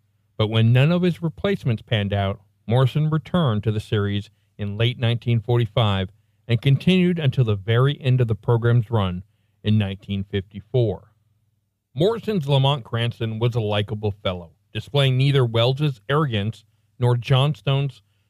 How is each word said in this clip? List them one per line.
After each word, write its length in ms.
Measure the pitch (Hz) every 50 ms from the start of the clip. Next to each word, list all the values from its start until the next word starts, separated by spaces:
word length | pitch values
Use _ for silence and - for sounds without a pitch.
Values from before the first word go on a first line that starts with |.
| _ _ _ _ _ _ _
but 120 | - 110 104
when 260 | 110 113 113 113 123
none 180 | 127 135 156
of 120 | 175 180 180
his 180 | 180 160 -
replacements 640 | 170 160 - - - 202 202 - - 143 113 107 -
panned 280 | - 123 107 101 98
out, 300 | 101 101 98 98 101 - _ _ _ _ _
Morrison 460 | - 110 127 135 123 - 151 151 156
returned 520 | 151 156 - - - 180 170 131 107 104 -
to 60 | 117
the 80 | 104 107
series 520 | - - - 107 101 101 101 101 101 - _ _ _ _ _ -
in 220 | 104 101 101 104
late 180 | 117 120 123 -
nineteen 440 | 120 117 120 117 - 123 117 117
forty-five 680 | - - 120 120 120 113 - 131 117 104 98 95 95 92 - _ _ _ _ _ _ -
and 120 | 117 117
continued 600 | - 139 139 135 - 175 185 185 180 175 180 170
until 240 | 156 131 - - 127
the 120 | 107 104
very 460 | 101 95 107 113 117 131 139 143 -
end 180 | - 131 127 123
of 80 | 123 113
the 60 | 113
program's 560 | - - - 120 117 113 123 120 120 110 -
run 320 | 117 110 98 92 90 90 90 - _ _ _ _ _ _ -
in 160 | 110 107 110
nineteen 440 | 104 95 98 98 - - 101 98 98
fifty-four. 880 | - - 101 92 - - 101 - _ - 131 120 107 92 82 - _ _ _ _ _ _ _ _ _ _ _ _ _ _ _ _ _ _
Morrison's 520 | 127 160 202 233 220 - 214 220 196 139 139
Lamont 360 | 143 135 135 135 143 143 110
Cranston 560 | - - 117 117 117 113 - 117 113 110 110
was 160 | 117 123 113
a 40 | 120
likable 520 | 110 104 104 104 107 - 113 104 107 104
fellow, 400 | 98 - - 98 90 90 87 82 _ _ _ _
displaying 460 | - 110 - - - 143 139 135 127 127
neither 260 | 131 143 135 139 127
Wells's 580 | 117 110 117 117 123 135 135 151 151 135 - _ -
arrogance 560 | 139 151 160 139 113 104 98 110 - - _ _ _ _ _ _ _ -
nor 180 | 123 123 120 120
Johnstone's 880 | 113 - 139 127 135 147 147 - - 143 135 139 143 139 - - _ _ _ _ _